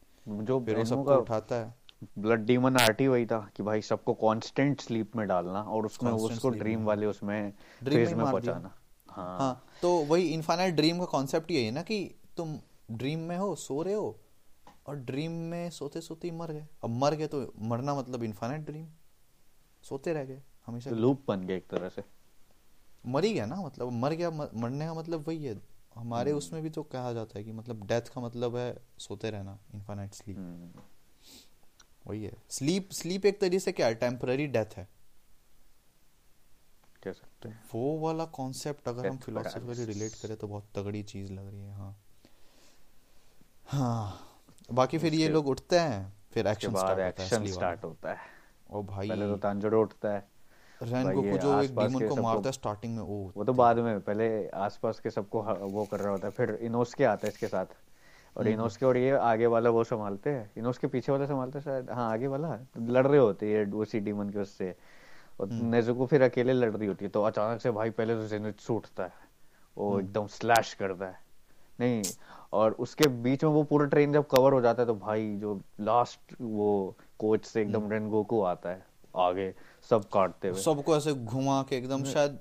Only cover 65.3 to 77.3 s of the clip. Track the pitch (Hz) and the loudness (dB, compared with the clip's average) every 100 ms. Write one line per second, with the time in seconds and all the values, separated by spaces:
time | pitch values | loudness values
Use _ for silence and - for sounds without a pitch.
65.3 | - 101 117 117 120 113 123 127 143 127 | -8 -6 -2 2 4 4 2 4 6 6
66.3 | 127 123 131 117 98 107 90 98 107 107 | 6 4 4 2 2 -2 -2 -2 2 2
67.3 | - 107 117 127 107 113 107 113 113 107 | 2 0 0 -2 0 -2 -2 0 0 -2
68.3 | 107 107 101 - 110 - - 90 - - | -4 -4 -6 -4 -4 -4 -8 -8 -10 -20
69.3 | _ - - - - 104 101 95 104 104 | _ -20 -20 -16 -4 0 0 0 -4 -4
70.3 | - 117 117 110 - 98 90 95 92 - | -2 4 4 2 -4 -6 -4 -8 -10 -20
71.3 | - - - - - 123 117 95 - - | -20 -20 -20 -16 -2 0 0 -4 -8 -16
72.3 | - - 101 110 104 127 - 151 120 123 | -20 -4 2 4 2 -4 4 4 4 0
73.3 | 139 160 151 147 147 143 151 147 147 143 | 2 4 4 4 4 6 6 6 4 4
74.3 | 131 135 131 120 117 120 107 98 107 110 | 6 8 8 6 4 2 0 -2 -2 -2
75.3 | 101 104 98 - - 107 117 123 - - | -4 -4 -4 -8 -6 2 2 2 -4 -18
76.3 | - 120 107 104 101 95 - - - 107 | -10 -4 0 2 2 0 -8 -18 -2 2